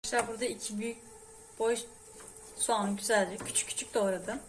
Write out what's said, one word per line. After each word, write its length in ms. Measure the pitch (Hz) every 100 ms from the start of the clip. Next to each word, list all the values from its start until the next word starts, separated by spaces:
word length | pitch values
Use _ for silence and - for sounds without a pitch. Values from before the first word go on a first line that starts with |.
| -
Arkadaşlar 220 | 240 233
burada 180 | 220 240
iki 340 | - - 208
büyük 180 | 226 226 - - - - - -
boy 180 | 226 233 - - - - - - - -
soğanı 380 | - 220 202 202
güzelce 420 | - 220 185 208
küçük 300 | - - -
küçük 260 | - -
doğradım. 460 | 233 196 185 175 247